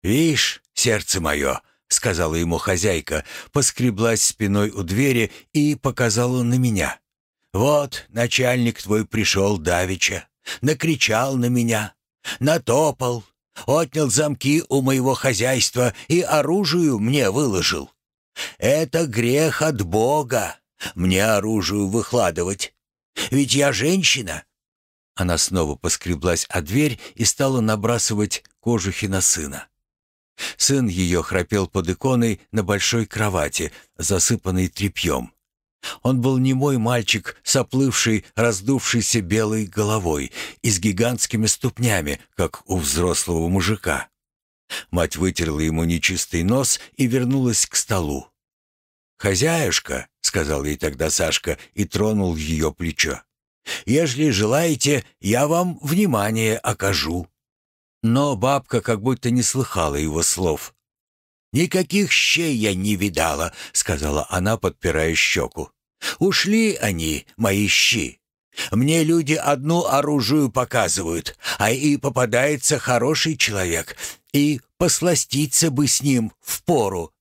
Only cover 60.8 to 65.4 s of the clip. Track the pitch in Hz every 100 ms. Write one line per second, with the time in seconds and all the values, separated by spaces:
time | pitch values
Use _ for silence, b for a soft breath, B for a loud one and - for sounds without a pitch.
60.8 | _ _ _ _ _ _ _ 127 175 185
61.8 | 180 196 202 - - 160 165 127 107 92
62.8 | 101 101 101 80 82 73 85 B B -
63.8 | - 80 73 73 - 95 95 113 95 -
64.8 | 90 80 80 80 - -